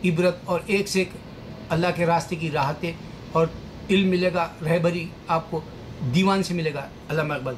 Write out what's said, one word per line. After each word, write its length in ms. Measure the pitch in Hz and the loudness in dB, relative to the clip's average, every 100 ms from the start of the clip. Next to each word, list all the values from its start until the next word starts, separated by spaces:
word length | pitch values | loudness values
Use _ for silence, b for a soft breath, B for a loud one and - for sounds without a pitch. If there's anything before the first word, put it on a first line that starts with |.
इबरत 380 | 185 160 180 175 - | 2 4 2 2 -2
और 180 | 175 - | -2 2
एक 180 | 196 196 | 0 2
से 120 | 190 | 0
एक 80 | 180 - - - - - - | -2 -6 -14 -16 -14 -14 -2
अल्लाह 200 | 165 180 | 2 2
के 140 | 165 | 2
रास्ते 320 | 170 170 165 165 | 2 2 2 -4
की 120 | 160 | -2
राहतें 440 | 147 139 156 170 160 - - - 160 | 0 0 -2 -4 -6 -12 -14 -2 2
और 140 | 165 - - - - | 2 0 -12 -14 2
इल्म 180 | 196 190 | 4 4
मिलेगा, 420 | 180 180 170 165 - | 4 2 2 -2 -2
रहबरी 460 | 160 170 170 175 165 - - | 0 4 4 0 -6 -12 -2
आपको 320 | 165 - 160 - - - - | -2 0 -6 -6 -14 -14 -4
दीवान 400 | 131 139 190 196 | 2 4 6 4
से 120 | 185 | 2
मिलेगा, 340 | 175 156 139 135 - - | 0 -2 -2 -8 -14 -4
अल्लामा 260 | 151 151 147 | -2 0 -2
इकबाल। 200 | 131 | -4